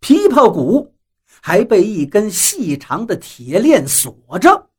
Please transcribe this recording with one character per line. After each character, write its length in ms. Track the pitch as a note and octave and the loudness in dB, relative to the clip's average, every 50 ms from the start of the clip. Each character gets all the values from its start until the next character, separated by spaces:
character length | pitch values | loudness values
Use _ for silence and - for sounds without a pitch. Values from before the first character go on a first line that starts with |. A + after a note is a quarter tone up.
琵 280 | - - C4+ F#4 G#4 G4+ | 2 2 0 2 4 2
琶 240 | B3 C#4 C4+ A#3 - | 4 4 2 2 2
骨 420 | E3+ C3 C3 G#3+ C#4+ C#4+ - _ _ _ _ _ _ _ _ _ _ | 0 -2 0 0 -2 -2 -4 _ _ _ _ _ _ _ _ _ _
还 240 | _ - E3 F#3+ - | _ -2 0 0 0
被 180 | - A#3 G3 F3+ | 2 2 2 2
一 240 | G#3+ A3 F3+ D3 | 0 -2 -6 -6
根 240 | C#3+ - G#3 G#3+ A3 | -2 -2 -2 -2 -2
细 480 | F3+ F3+ - - - G4 B3+ E3 C#3+ C#3 | -4 -4 -4 -4 -4 -4 -6 -6 -6 -8
长 260 | - - B2+ E3 A#3 | -8 -10 -8 -8 -6
的 120 | A3+ F#3 | -6 -8
铁 420 | - - - - - A#2+ A#2+ C#3 F#3 | -8 -8 -16 -20 -20 -16 -4 -2 0
链 300 | A#3 D4+ D#4+ G3+ C3+ C3+ | 2 4 2 2 2 0
锁 500 | - - - B2+ - _ _ _ - - | -4 -4 -4 -6 -10 _ _ _ -10 0
着。 320 | G3+ E4 G4+ G4 _ _ _ | 2 2 2 2 _ _ _